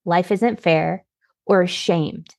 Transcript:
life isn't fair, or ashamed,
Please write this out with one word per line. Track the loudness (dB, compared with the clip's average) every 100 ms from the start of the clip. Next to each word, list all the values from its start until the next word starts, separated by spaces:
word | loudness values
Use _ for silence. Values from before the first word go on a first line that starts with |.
| -2
life | 0 0
isn't | 0 0 0
fair, | 0 2 0 -4 _ _ _ _
or | 0 2
ashamed, | 2 -2 -2 0 -2 -6 -18